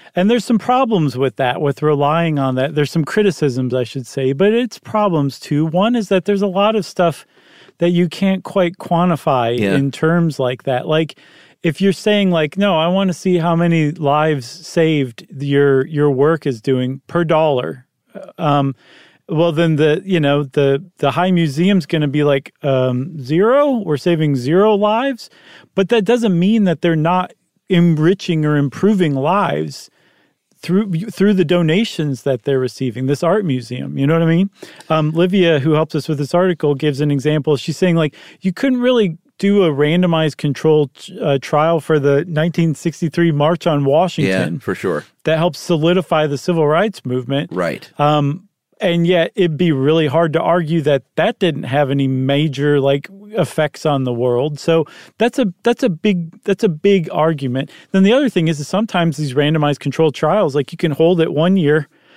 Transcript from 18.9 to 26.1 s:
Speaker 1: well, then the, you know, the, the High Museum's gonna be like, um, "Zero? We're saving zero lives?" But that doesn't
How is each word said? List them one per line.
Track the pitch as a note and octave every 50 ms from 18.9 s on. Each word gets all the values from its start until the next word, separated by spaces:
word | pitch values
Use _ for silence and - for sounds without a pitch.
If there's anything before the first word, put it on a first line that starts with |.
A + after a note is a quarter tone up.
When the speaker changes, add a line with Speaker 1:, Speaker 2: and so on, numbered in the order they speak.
| - - - _ _ _ _ -
Speaker 1:
well, | D#3+ D3+ E3+ E3+
then | D3+ D#3 E3+ E3 D#3 C#3
the, | D#3 D3+ D3+ F#3 G3
you | F#3+ F#3 E3
know, | D3 C#3 C#3+ D3 D3
the, | C3 - D3+ C#3 C#3 C#3 C#3 G3 - _ -
the | D3 C#3
High | A#2 D#3+ F3+ F#3+
Museum's | F#3 E3+ E3 D3 C3 D#3 F3+ G3 G#3 F3+ D3+ -
gonna | E3+ D#3 D3+ C#3
be | C3 D3 D3
like, | D3 C#3 C#3 - - _ _
um, | - C#3 C3+ C3 B2+ B2+ B2 B2 C3+ - D#3+ D3+
"Zero? | B2+ B2 D#3 E3+ G#3 A3+ C4 C#4+ D4 C#4+ C4 A3+ G3
We're | E3 D3+ C3+
saving | - F3+ E3+ D#3 D#3+ D3 C#3
zero | B2+ A#2+ C#3 E3 F#3 G#3 A3 G#3+
lives?" | G3 G#3 G#3 G#3+ A3+ C4+ C#4 B3+ - - - _ - - - - - - _ -
But | F#3+ G3 -
that | A#3+ A3+ F#3
doesn't | G#3